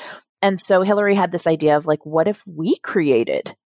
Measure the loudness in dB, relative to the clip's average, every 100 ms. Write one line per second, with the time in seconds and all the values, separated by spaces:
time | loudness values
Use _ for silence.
0 | -18 -20 _ _ -2 -2 0 2 2 2
1 | 2 2 0 -2 -2 0 2 2 2 -4
2 | -2 0 0 -2 -10 -8 -2 -2 -2 -2
3 | 2 2 2 -4 -6 -14